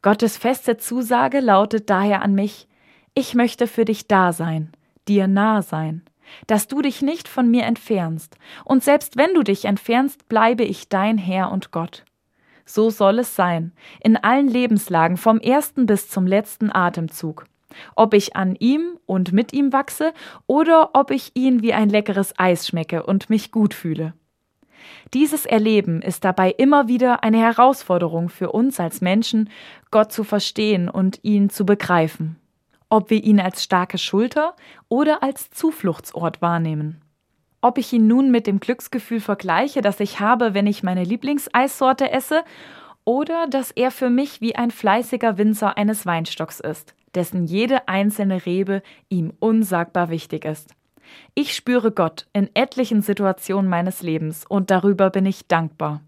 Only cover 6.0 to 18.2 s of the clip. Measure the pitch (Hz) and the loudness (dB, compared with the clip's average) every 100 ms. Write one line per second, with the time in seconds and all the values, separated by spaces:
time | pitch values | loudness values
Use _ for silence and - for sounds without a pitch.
6 | _ _ _ - - 220 - 269 285 - | _ _ _ -20 -2 -2 0 -2 -2 -2
7 | 285 330 - - 240 240 233 233 - 202 | -4 -4 -8 0 2 2 0 -4 -2 -2
8 | 165 160 - _ - - - 262 285 294 | -2 -6 -12 _ -20 -18 -2 0 4 2
9 | - 247 320 359 208 196 202 202 - 233 | 0 0 2 2 2 0 -2 -4 0 0
10 | 277 - _ 220 226 240 226 190 - 190 | 0 -6 _ 2 2 2 -2 -4 -4 -2
11 | 202 220 185 185 185 196 - 170 170 - | 0 0 -2 -2 -2 -4 -6 -8 -8 -12
12 | _ _ _ _ _ _ _ - 220 214 | _ _ _ _ _ _ _ 0 0 4
13 | 196 226 240 - 180 165 165 _ - - | 2 4 -2 -2 0 0 -6 _ -20 -2
14 | 226 220 220 262 277 240 247 208 - 170 | 2 4 4 2 2 2 2 0 2 2
15 | 165 180 220 220 - 180 - - 233 202 | 2 2 2 2 2 0 0 -2 2 2
16 | - - 185 196 196 - 214 - 175 175 | 0 -2 2 0 0 -6 -2 0 0 -2
17 | 165 - 160 156 - _ _ - - - | -8 -8 -10 -10 -20 _ _ -20 -8 2
18 | 220 208 | 4 4